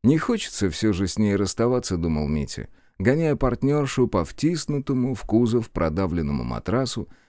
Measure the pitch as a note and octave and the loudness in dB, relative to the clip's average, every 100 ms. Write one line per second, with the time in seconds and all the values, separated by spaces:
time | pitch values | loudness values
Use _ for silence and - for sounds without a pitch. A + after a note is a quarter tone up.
0 | A2+ D#3 - A3+ - - G2 E2 G#2+ F2+ | 4 4 2 -2 -2 -2 -2 0 0 2
1 | F#2+ - G#2+ G2 G2 - A#2 B2+ - F2+ | -2 0 2 2 0 0 0 0 0 -2
2 | E2 D#2 D2 D2+ C#2+ - - - _ _ | 0 0 0 -2 -4 -8 -12 -16 _ _
3 | F#2 D3 D#3+ C#3+ C3 A#2 C3+ D3 C#3 - | 2 2 2 2 0 0 0 2 0 0
4 | B2 G2 D#2+ - D#3 E3+ - C#3+ C3+ C3 | 2 2 -2 0 0 0 -2 -4 -2 0
5 | B2+ B2+ - A2 A#2+ A#2+ A2 - E2 D#2 | 0 -4 0 2 4 2 -2 -2 0 0
6 | F#2+ F2 D2 C#2 A#1+ A#1 - A2+ B2+ - | 0 0 0 -2 -4 -6 -2 -2 -2 -6
7 | - - | -10 -16